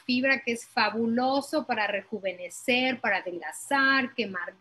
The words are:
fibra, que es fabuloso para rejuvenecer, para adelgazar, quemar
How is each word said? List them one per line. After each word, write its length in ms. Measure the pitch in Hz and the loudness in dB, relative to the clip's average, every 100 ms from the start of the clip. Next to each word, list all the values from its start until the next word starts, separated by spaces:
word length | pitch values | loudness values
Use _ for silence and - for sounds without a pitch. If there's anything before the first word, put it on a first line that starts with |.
| - | -2
fibra, 360 | 247 269 269 | 0 2 2
que 100 | 240 | 0
es 140 | 233 - | -6 -2
fabuloso 1000 | - 214 214 226 233 254 277 277 311 254 | 2 2 2 0 2 2 2 0 -2 -2
para 200 | 220 208 | -2 0
rejuvenecer, 1120 | 196 - 208 185 180 175 - - 247 262 247 | -2 -4 -6 -6 -6 -10 -8 0 2 2 0
para 160 | 226 190 | 0 -2
adelgazar, 960 | 180 175 156 - - 277 269 269 247 | -2 -8 -8 -10 -2 2 4 4 2
quemar 400 | - 202 185 175 - | -4 -6 -6 -10 -8